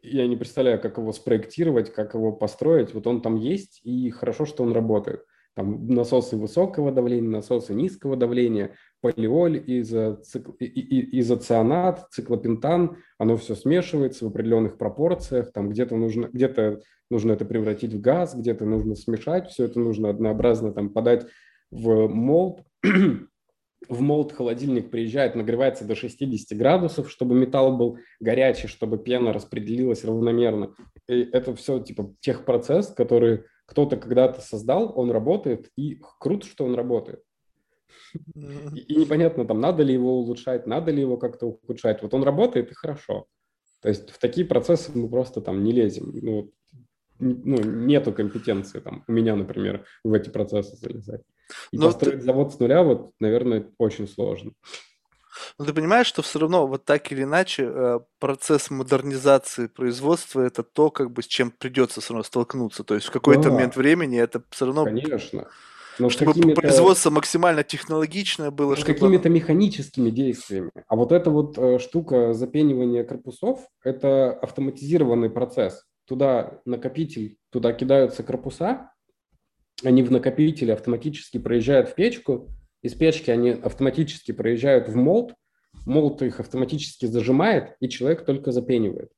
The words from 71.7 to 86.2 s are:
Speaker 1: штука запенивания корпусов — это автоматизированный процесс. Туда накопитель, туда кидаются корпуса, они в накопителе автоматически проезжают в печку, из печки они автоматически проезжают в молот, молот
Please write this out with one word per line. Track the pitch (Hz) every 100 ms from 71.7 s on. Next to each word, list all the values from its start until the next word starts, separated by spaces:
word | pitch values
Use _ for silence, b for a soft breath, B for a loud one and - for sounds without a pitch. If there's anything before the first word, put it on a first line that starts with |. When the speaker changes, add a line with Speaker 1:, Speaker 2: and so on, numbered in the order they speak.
| 123
Speaker 1:
штука | 127 170 160 131 117
запенивания | 113 127 151 151 131 123 120
корпусов — | 117 127 135 120 202 262 - _
это | 127 131 139 135 127
автоматизированный | - - - 135 131 139 170 139 117 113
процесс. | 120 123 - 98 - _ _ _
Туда | 131 139 123 - -
накопитель, | - 120 123 151 160 - 107 - _
туда | 127 117
кидаются | 117 127 135 127 -
корпуса, | 110 127 139 - 180 262 - _ _ _ _ _ _ _ _ -
они | 131 127
в | 123
накопителе | 127 127 127 151 156 117
автоматически | 107 - 117 151 147 - 120
проезжают | 110 120 113 139 120
в | -
печку, | 208 240 - 131 - - _ _
из | 123
печки | 120 160 156 -
они | 117 120
автоматически | 117 - - 139 131 156 - -
проезжают | 120 113 117 135 131 110
в | 110
молот, | 131 208 240 - _ _ _ - -
молот | 139 147 147